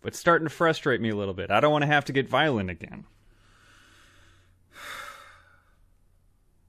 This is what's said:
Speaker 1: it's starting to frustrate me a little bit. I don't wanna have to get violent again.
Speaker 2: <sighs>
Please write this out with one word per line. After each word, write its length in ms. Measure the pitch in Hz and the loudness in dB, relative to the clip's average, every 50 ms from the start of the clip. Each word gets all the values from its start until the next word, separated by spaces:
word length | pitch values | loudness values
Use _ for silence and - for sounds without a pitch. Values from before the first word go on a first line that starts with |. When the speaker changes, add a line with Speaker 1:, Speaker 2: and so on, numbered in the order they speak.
| - | -12
Speaker 1:
it's 140 | 98 - - | -12 -10 0
starting 280 | - 175 170 151 160 | 4 4 4 4 2
to 40 | 143 - | -2 -2
frustrate 460 | - 175 165 156 - - 147 120 95 | 0 2 2 2 2 0 0 0 0
me 100 | 113 110 | 0 -2
a 60 | 107 | -2
little 180 | 104 101 98 92 | -2 -2 -4 -4
bit. 160 | 95 87 98 | -4 -2 0
I 100 | 101 110 | 2 2
don't 120 | 143 151 151 | 4 4 2
wanna 140 | 147 143 | 2 2
have 180 | 143 147 143 - | 2 2 2 0
to 60 | - 131 | 0 0
get 160 | 135 127 - | -2 0 2
violent 420 | 131 135 156 156 127 107 95 92 | 2 2 2 2 2 0 -2 -4
again. 340 | 87 - - - - 52 - - _ _ _ _ - _ _ _ _ _ _ - - - - - - - - - - - - - - _ _ _ _ _ _ _ - | -6 -10 -12 -16 -16 -18 -18 -20 _ _ _ _ -20 _ _ _ _ _ _ -20 -20 -20 -20 -20 -20 -20 -20 -20 -20 -20 -20 -20 -20 _ _ _ _ _ _ _ -20
Speaker 2:
<sighs> 40 | - - - - - - - - - - - - - _ _ _ _ _ _ _ _ _ _ _ _ _ _ _ _ _ _ _ _ _ _ _ _ _ | -18 -16 -14 -14 -14 -14 -16 -16 -18 -20 -20 -20 -20 _ _ _ _ _ _ _ _ _ _ _ _ _ _ _ _ _ _ _ _ _ _ _ _ _